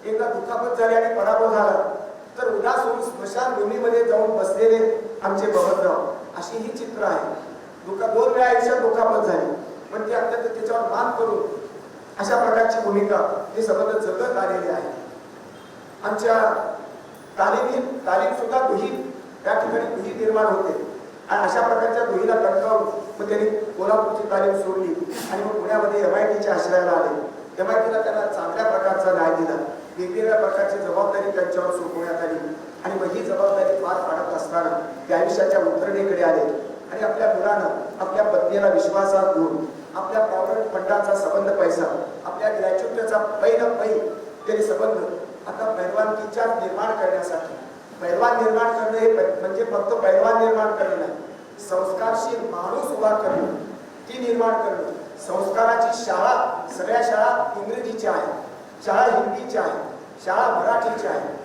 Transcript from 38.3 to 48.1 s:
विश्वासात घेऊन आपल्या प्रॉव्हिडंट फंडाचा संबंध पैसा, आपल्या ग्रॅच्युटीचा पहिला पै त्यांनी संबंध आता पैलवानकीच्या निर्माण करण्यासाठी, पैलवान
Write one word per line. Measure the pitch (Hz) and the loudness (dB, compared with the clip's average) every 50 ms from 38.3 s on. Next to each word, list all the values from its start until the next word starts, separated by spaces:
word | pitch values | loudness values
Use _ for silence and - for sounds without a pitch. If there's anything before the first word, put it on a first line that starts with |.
| 180 - - - - 202 196 185 | 4 2 2 2 2 4 4 6
विश्वासात | - - - - - 196 196 190 196 190 190 190 180 | 4 4 2 4 2 2 4 4 4 4 4 4 4
घेऊन | 165 165 156 160 151 - - - - - - - | 2 2 2 0 -4 -4 -6 -10 -14 -16 -10 -8
आपल्या | 185 196 - 226 220 220 | -8 -6 -2 2 2 2
प्रॉव्हिडंट | - - - - 214 220 220 220 214 | 2 2 0 0 0 0 0 -2 -2
फंडाचा | 214 - 190 190 208 196 - 202 196 | -2 -4 0 0 0 2 2 2 2
संबंध | - - - 196 202 196 202 | 2 2 0 2 2 2 2
पैसा, | - - 180 - - - 170 - - - - - - - - | 2 2 2 2 2 2 0 -2 -2 -4 -6 -8 -10 -12 -10
आपल्या | - - - 214 214 214 208 | -10 -6 -2 -2 0 0 0
ग्रॅच्युटीचा | 196 185 185 190 - - 226 226 226 - - 214 | 0 0 0 0 0 -2 -2 -2 -2 0 0 0
पहिला | 214 - - - - - 226 233 240 233 | 0 0 -2 2 4 4 4 4 2 2
पै | - - 208 220 220 220 - - - - - - - - - | 0 0 0 0 0 0 0 -2 -6 -8 -12 -14 -16 -10 -4
त्यांनी | 214 226 208 214 | -2 0 0 2
संबंध | - - - - 220 - - - - - - - - - - - - | 0 0 0 2 0 0 0 -2 -4 -6 -8 -10 -12 -14 -14 -12 -12
आता | - 214 220 220 | -8 -4 -2 -2
पैलवानकीच्या | 220 185 180 185 202 214 220 214 214 208 208 - - - 226 | -2 -2 -2 -2 0 0 0 0 0 -4 -6 -6 -2 0 0
निर्माण | 233 226 226 226 - - 220 220 220 | 0 0 0 -2 -4 -4 -2 -2 -2
करण्यासाठी, | 220 214 190 175 190 190 - - - - - - - - - - - - - - - - | 0 0 0 0 0 0 -2 -2 -4 -6 -6 -8 -12 -12 -14 -16 -16 -18 -20 -20 -12 -8
पैलवान | - 262 | -4 -2